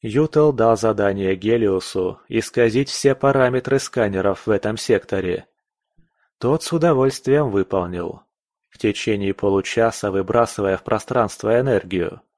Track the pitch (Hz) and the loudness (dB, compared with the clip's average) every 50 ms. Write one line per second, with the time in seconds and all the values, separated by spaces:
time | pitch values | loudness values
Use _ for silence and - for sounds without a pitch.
0 | - 113 104 135 156 151 - 151 151 151 139 113 113 113 113 104 113 110 110 101 | -8 -2 0 0 0 2 2 4 4 4 4 4 4 4 4 4 2 0 2 2
1 | 104 98 98 98 98 95 95 90 98 110 117 117 113 101 95 92 - - - 95 | 0 0 0 0 0 -2 -2 0 0 0 2 2 2 2 0 0 -2 -4 -4 -4
2 | 92 92 95 - _ - 113 113 107 - - 123 120 113 110 131 139 - - - | -4 -4 -6 -10 _ -6 -4 -4 -4 -2 0 2 2 2 2 0 -2 -2 -2 0
3 | - 139 131 - - 139 135 135 131 123 127 127 123 - 135 135 - - - 127 | 0 0 2 2 2 2 4 4 2 2 0 -2 -2 -2 -2 -2 -2 -2 -2 0
4 | 110 101 98 95 92 98 92 - - 110 107 98 - 107 110 113 - - 117 95 | 0 0 0 0 0 0 -2 -2 -2 -2 0 0 -2 -4 -6 -4 0 0 0 0
5 | - - - 95 92 90 87 92 - _ _ _ _ _ _ _ _ _ _ _ | 0 -2 -6 -4 -2 -4 -4 -6 -8 _ _ _ _ _ _ _ _ _ _ _
6 | _ _ _ _ _ _ _ - - 123 147 160 - - 165 165 160 175 151 131 | _ _ _ _ _ _ _ -4 -2 0 0 0 -2 -4 -2 2 2 2 4 4
7 | 131 135 135 - - 131 139 147 151 123 98 98 95 - 98 95 90 87 90 87 | 2 0 0 -2 0 0 2 2 2 0 0 0 0 0 -2 -2 -2 -4 -6 -8
8 | 85 85 82 - _ _ _ _ _ _ _ _ _ _ _ - - 107 101 - | -8 -8 -10 -14 _ _ _ _ _ _ _ _ _ _ _ -4 -2 -2 -2 -2
9 | - 113 107 101 101 98 95 - - 101 98 98 95 - - 117 113 113 - - | -2 -2 -2 -2 -2 -4 -4 -2 0 0 0 0 -2 -2 0 0 0 0 0 -4
10 | - 104 95 98 95 92 107 120 117 - - - 101 95 95 92 - - 110 107 | -6 -4 -2 -2 -2 0 0 0 0 0 -2 -2 -2 -2 -2 -2 -2 -2 -4 -4
11 | - - 123 123 113 98 - - - 107 117 120 131 139 120 95 - 90 95 90 | -2 -2 0 0 0 -2 -4 -4 -2 0 0 2 2 2 0 0 0 -2 -4 -4
12 | 82 - - - _ _ _ | -4 -4 -6 -12 _ _ _